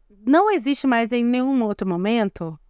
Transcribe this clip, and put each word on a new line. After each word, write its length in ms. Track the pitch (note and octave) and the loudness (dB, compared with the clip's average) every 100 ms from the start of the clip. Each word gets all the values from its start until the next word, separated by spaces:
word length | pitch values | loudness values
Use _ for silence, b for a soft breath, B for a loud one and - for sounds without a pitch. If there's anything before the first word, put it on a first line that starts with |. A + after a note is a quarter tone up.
| _ G#3 G#3+ | _ -6 2
não 240 | D#4+ G#4+ | 4 4
existe 380 | F4+ A#3+ C#4 C4+ | 0 0 -2 0
mais 240 | A#3 A3+ | 0 0
em 120 | A#3+ | 0
nenhum 400 | A#3+ B3 C4 C4 | 0 0 0 0
outro 240 | A3 G3+ F#3+ | 0 -2 -4
momento 680 | F3 G3 A#3 G3 - E3 D#3 | -2 0 0 -2 -4 -12 -12